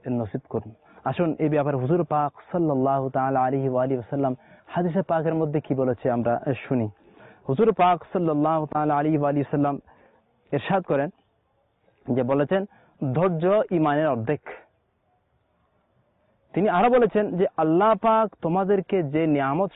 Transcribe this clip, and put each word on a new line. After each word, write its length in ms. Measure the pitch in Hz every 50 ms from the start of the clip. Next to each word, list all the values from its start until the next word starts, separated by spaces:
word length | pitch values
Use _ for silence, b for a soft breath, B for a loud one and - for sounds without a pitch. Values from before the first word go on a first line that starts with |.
| - 131
নসিব 320 | 127 120 113 104 - 143 - -
করুন। 240 | - 113 - 110 110 _ _ B B B B
আসুন 320 | 131 135 - 175 160 143 -
এই 100 | 156 151
ব্যাপারে 280 | 151 147 139 147 139
হুজুর 260 | 131 127 127 170 180 165
পাক 380 | - 156 147 147 143 - - - -
সাল্লাল্লাহু 580 | - 180 165 156 139 131 131 135 135 135 135 135
তাআলা 340 | 131 135 131 135 135 131 127
আলাইহি 260 | 127 139 139 135 135
ওয়া 140 | 127 127 127
আলিহি 140 | 131 135
ওয়াসাল্লাম 380 | 123 113 - 143 143 139 131 127 - B B B B B
হাদিসে 340 | B - 175 175 180 151 196
পাকের 320 | 175 - 170 165 151 165 165
মধ্যে 280 | 160 160 151 147 151
কি 140 | - - 143
বলেছে 360 | 131 131 127 123 - - 131
আমরা 300 | 117 120 113 120 120 - - 147 127 - -
শুনি। 220 | - 135 123 113 104 - _ B B B B B B B B B B
হুজুর 240 | 135 196 226 220 196
পাক 300 | - 180 180 180 165 - - -
সাল্লাল্লাহু 520 | 190 175 160 151 147 151 156 160 156 156
তাআলা 320 | 143 - 151 151 151 147
আলাইহি 200 | 143 147 156 160
ওয়া 120 | 147 143 143
আলিহি 120 | 147 143
ওয়াসাল্লাম 380 | 135 - - 147 143 143 139 - - _ b b b b b b b b _ _ _ _
ইরশাদ 320 | - 240 - - 190 190 175
করেন 260 | - 156 139 139 180 - _ _ _ _ _ _ _ _ _ _ _ _ _ _ _ _ _ _ 135
যে 120 | 123 131 127
বলেছেন, 420 | 120 139 143 147 - 185 190 196 - b b b b b b 156 135 123
"ধৈর্য 480 | 156 180 196 175 156 165 185 202 220 - -
ঈমানের 360 | 190 170 156 147 143 151 160
অর্ধেক।" 340 | 151 131 117 113 117 147 - - - - - - _ _ _ _ _ _ _ _ _ _ _ _ _ _ _ _ _ _ _ _ _ _ _ _ _ _ _ _ _ _ _ _ _ _ _ _ _ -
তিনি 160 | 160 196 214
আরো 200 | 175 180 208 247
বলেছেন 480 | 247 247 240 208 - 208 214 - 175
যে, 100 | 170 196 - -
"আল্লাহ 380 | - 160 160 160 175 208 220 220
পাক 400 | 202 - 226 220 220 220 196 - -
তোমাদেরকে 640 | - 165 170 190 196 185 208 190 180 - 202 190 160
যে 240 | 135 147 156 165
নিয়ামত 440 | 156 147 139 135 135 139 175 202 180 -